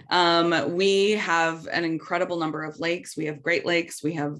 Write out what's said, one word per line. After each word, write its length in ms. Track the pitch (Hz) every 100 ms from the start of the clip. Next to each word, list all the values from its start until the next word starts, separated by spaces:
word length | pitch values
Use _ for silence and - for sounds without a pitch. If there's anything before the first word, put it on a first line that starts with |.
| -
Um, 640 | 180 175 170 170 165 - 175
we 360 | 196 196 202
have 560 | 214 180 165 165 165 -
an 160 | 165
incredible 540 | 165 160 - 175 175 170
number 260 | 160 156
of 160 | 156 -
lakes. 360 | 165 180 - -
We 120 | 151
have 160 | 143
Great 240 | 165 170 165
Lakes. 360 | 170 170 -
We 100 | 151
have 260 | 165 147